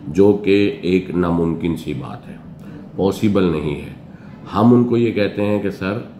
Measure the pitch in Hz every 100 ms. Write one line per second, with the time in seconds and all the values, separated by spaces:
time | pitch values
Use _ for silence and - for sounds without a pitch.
0 | 73 82 101 101 98 101 101 - 85 92
1 | 92 85 87 85 85 78 82 80 73 67
2 | 62 50 - - - - - - - -
3 | 92 95 110 98 90 80 76 71 - -
4 | - - - - - 95 117 120 120 120
5 | 117 101 101 101 104 104 98 95 95 107
6 | 120